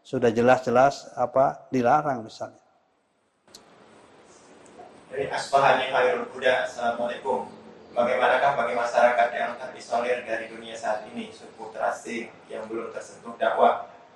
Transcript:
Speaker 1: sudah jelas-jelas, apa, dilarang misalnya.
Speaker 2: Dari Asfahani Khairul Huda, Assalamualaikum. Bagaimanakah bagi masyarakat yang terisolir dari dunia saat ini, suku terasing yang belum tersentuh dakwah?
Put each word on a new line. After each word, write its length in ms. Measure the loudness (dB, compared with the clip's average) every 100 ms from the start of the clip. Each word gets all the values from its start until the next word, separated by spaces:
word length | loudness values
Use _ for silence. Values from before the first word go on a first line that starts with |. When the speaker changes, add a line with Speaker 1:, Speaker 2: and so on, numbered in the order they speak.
Speaker 1:
sudah 320 | -6 2 2
jelas-jelas, 800 | 4 6 4 4 4 4 2 -10 -4
apa, 520 | 0 2 2 0 -4
dilarang 560 | 0 4 2 2 -4
misalnya. 360 | -8 -12 -14 -16 _ _ _ _ _ _ _ _ _ -20 _ -20 -20 -20 -20 _ -20 -20 -20 -20 -20 -20 -20 -20 -10
Speaker 2:
Dari 160 | -6 -4
Asfahani 640 | -4 2 4 6 4 2
Khairul 360 | 2 2 2 -4
Huda, 320 | -2 2 2
Assalamualaikum. 800 | 0 -4 -4 -2 -4 -4 -4 -4 -6 -16 -20 -20 -10
Bagaimanakah 640 | -2 0 2 2 2 2 0
bagi 160 | -2
masyarakat 540 | -2 0 4 4 4 0 0
yang 180 | -6
terisolir 720 | -6 -12 -14 -4 -2 0 -2 -4
dari 240 | -8 -8
dunia 240 | -14 -14
saat 320 | -8 -4 -4 -6
ini, 180 | -12 -12
suku 400 | -14 -20 -18 -14
terasing 560 | -4 -4 -4 -8 -10 -10 -16 -14
yang 160 | -12 -8
belum 240 | -8 -8
tersentuh 460 | -12 -14 -18 -14 -2
dakwah? 480 | -2 4 4 4 -6 -18 -20